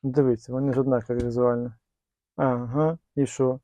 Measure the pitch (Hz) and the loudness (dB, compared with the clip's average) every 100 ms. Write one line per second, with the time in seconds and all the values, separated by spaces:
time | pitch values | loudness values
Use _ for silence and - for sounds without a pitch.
0 | 135 131 131 117 - 127 139 127 135 127 | -2 2 2 2 -2 -4 -2 0 2 0
1 | 113 123 120 117 123 120 120 117 _ _ | -2 -4 -2 0 2 2 -4 -10 _ _
2 | _ _ _ - 139 123 120 131 156 165 | _ _ _ -2 0 0 -4 0 0 -2
3 | _ - 135 - 131 131 | _ -2 -2 0 0 0